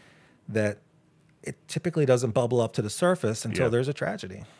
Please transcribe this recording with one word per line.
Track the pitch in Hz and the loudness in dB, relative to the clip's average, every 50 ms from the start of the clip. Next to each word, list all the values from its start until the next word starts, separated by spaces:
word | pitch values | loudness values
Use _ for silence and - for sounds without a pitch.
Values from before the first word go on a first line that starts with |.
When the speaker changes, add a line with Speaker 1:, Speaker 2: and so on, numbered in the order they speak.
| - - - _ _ _ _ _ _ - | -20 -20 -20 _ _ _ _ _ _ -4
Speaker 1:
that | 107 110 107 104 104 - _ _ _ _ _ _ _ _ _ _ _ _ | -2 0 0 0 -2 -6 _ _ _ _ _ _ _ _ _ _ _ _
it | - - 139 - _ - | -12 -12 -12 -12 _ -10
typically | - 156 - 175 160 160 147 | -8 -6 -4 -2 0 2 4
doesn't | 131 127 123 120 117 | 4 4 4 4 2
bubble | 104 135 120 117 123 120 | 2 2 2 2 2 2
up | 113 113 - | 2 2 0
to | - 110 | -2 -4
the | 107 | -2
surface | - - 180 175 185 170 - 107 113 - - | -2 0 2 2 2 2 0 -2 -2 -2 -4
until | 113 101 90 87 | -4 0 0 2
Speaker 2:
Yeah. | 117 | 2
Speaker 1:
there's | 113 120 131 135 | 2 2 0 -2
a | 143 | -4
tragedy. | - - 160 208 202 - 95 95 101 107 - - - | -4 -4 -4 -4 -6 -8 -12 -12 -12 -14 -16 -20 -20